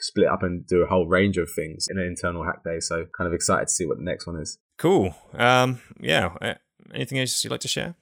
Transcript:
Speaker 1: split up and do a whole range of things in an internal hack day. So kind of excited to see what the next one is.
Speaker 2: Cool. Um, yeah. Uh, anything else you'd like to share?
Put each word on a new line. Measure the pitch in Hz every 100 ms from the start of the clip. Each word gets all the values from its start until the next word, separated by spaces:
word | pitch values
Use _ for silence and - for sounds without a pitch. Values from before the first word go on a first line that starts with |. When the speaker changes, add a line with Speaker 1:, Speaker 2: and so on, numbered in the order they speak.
Speaker 1:
split | - - 82
up | 92
and | 92 87 71
do | 90
a | 85
whole | 92 82
range | 92 101 90
of | 82
things | - 80 78 -
in | 95
an |
internal | 90 87 90 85
hack | 82 -
day. | 82 82
So | - 82 80 -
kind | 87
of |
excited | 85 - 95 -
to |
see | - 85
what | -
the |
next | 85 - -
one | 82
is. | 76 - _ -
Speaker 2:
Cool. | 160 185 95 - -
Um, | - 120 127 127 127 - -
yeah. | 127 151 92 -
Uh, | 113 - _ _ -
anything | - 131 135
else | 127 -
you'd | -
like | 123
to | -
share? | - - 175